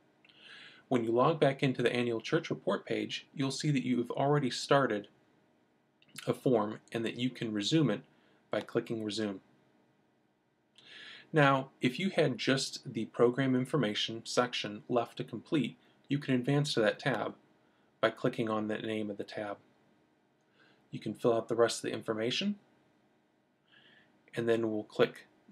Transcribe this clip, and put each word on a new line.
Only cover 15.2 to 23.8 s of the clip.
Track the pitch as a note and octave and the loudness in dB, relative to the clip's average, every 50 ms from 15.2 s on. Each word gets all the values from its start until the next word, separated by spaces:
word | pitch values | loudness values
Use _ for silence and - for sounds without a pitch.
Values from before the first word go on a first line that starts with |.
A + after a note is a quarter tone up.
| B2 | -10
complete, | - - A2 - - - D#3 A#2 G#2+ - - _ _ _ _ _ | -8 -10 -10 -6 -2 0 0 0 -2 -4 -10 _ _ _ _ _
you | - C#3 C#3+ | -4 -2 -2
can | C#3+ - C3 | 0 0 0
advance | B2 B2 C3+ C#3+ D3 C#3+ D3 - | 0 2 2 2 2 2 2 2
to | - | 2
that | A2 G#2 G2+ - | 2 2 2 0
tab | - C#3+ B2 G#2 G#2+ A2 - - _ _ _ _ _ _ _ _ _ _ _ _ | 0 -2 -2 0 -2 -4 -6 -10 _ _ _ _ _ _ _ _ _ _ _ _
by | - A2+ | 0 0
clicking | A2+ - - B2+ - - A#2+ A2 | 2 0 -2 -2 0 0 -2 -2
on | G#2+ G#2+ G#2+ G#2+ | 0 -2 -2 -2
the | G#2+ - | -4 -4
name | - A2+ A2 G#2+ G#2+ G#2 | -4 -4 -4 -4 -4 -4
of | G2+ | -6
the | G2 G#2 | -8 -8
tab. | - - - G#2+ G#2 G2+ - - _ _ _ _ _ _ _ _ _ _ _ _ _ _ _ _ _ _ _ _ _ _ _ _ _ - | -8 -8 -8 -8 -8 -8 -12 -14 _ _ _ _ _ _ _ _ _ _ _ _ _ _ _ _ _ _ _ _ _ _ _ _ _ -14
You | B2+ | -10
can | - A2+ G#2 | -8 -8 -6
fill | - - B2+ A2+ | 0 2 2 2
out | A2+ A2 - | 2 0 0
the | A#2+ | 2
rest | A2 A#2 A#2 - - | 4 4 4 2 0
of | - A#2+ | -6 -6
the | A#2+ | -6
information, | A2+ A2 - A2+ G#2+ A2 A#2+ B2+ - F#3+ G#3 G3+ - - _ _ _ _ _ _ _ _ _ _ _ _ _ _ _ _ _ _ _ _ _ _ - | -6 -4 -4 -4 -2 -2 0 0 0 0 0 -2 -2 -6 _ _ _ _ _ _ _ _ _ _ _ _ _ _ _ _ _ _ _ _ _ _ -20